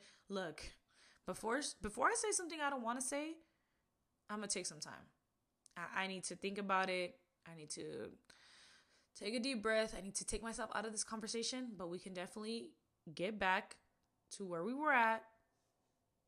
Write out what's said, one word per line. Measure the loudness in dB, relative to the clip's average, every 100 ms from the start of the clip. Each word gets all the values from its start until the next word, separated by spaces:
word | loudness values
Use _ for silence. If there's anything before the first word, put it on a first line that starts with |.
| -6 -20 -6
Look, | -4 -4 -6 -12 -14 _ _ -20 -12 -8
before, | -4 0 0 0 -4
before | -4 4 4
I |
say | 6 2
something | 0 0 0
I | 0
don't | 0
wanna | 0 -2
say, | 0 -2 -2 -6 -16 _ _ _ _ _ _ _ -6
I'ma | -4 -2
take | -2 -4
some | -6
time. | -8 -10 -14 _ _ _ _ _ -16 -10
I, | -2 0
I | 0
need | 0
to | -6 -4
think | -2 0
about | 4 6 6
it. | 2 0 -4 _ _ -16
I | -12
need | -8
to | -6 -6 -6 -8 -10 -20 -20 -20 -20 -20 -20 _ _ _ -8
take | -2
a | 0
deep | 0 2
breath. | 4 4 2 -2
I |
need | -6 -4
to |
take | -2 -2
myself | -2 -4 -2
out | -2 -2
of |
this | -2
conversation, | -4 -4 -2 -2 -2 -2 -4 -4
but | -4
we | -4
can | -6
definitely | -6 -6 -6 -4 -4 -6 -16 _ _ -10
get | -2 -2 2
back | 4 4 2 -14 _ _ _ _ -14 -8
to |
where | -4 0
we | 0
were | 2 6
at, | 8 8 4 -2 _ _ _ _ _ _ _ _ _